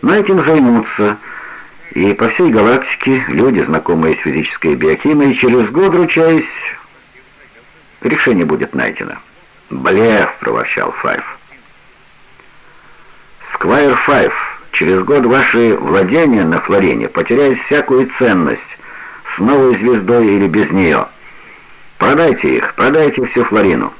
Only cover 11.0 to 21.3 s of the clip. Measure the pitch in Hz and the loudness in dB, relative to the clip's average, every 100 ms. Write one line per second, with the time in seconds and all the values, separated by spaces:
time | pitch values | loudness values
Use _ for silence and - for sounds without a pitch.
11 | - - - - - - - - - _ | -6 -6 -8 -18 -20 -20 -20 -20 -20 _
12 | - _ - - - - - - - - | -20 _ -20 -20 -20 -20 -20 -20 -20 -20
13 | - - - - - - - 131 147 120 | -20 -20 -20 -20 -14 -8 -2 2 2 0
14 | - 139 - - - - - - 80 95 | 0 0 0 -2 -10 -12 -10 -4 0 0
15 | 92 143 120 127 - 113 117 107 64 87 | 2 2 2 2 0 2 2 0 0 0
16 | 92 143 160 113 82 82 - 98 92 60 | 2 2 2 2 0 -2 0 0 2 0
17 | 55 - 82 120 143 127 - 143 143 131 | -4 -4 -2 2 2 0 -2 -2 2 2
18 | 127 - 127 95 76 58 - - - - | 0 0 0 2 0 -4 -10 -20 -20 -20
19 | - - - - 101 143 131 110 113 120 | -20 -18 -14 -2 2 4 4 2 2 0
20 | 95 120 113 101 98 82 104 95 87 71 | 2 2 4 2 2 0 0 2 2 0
21 | - - - | -4 -12 -20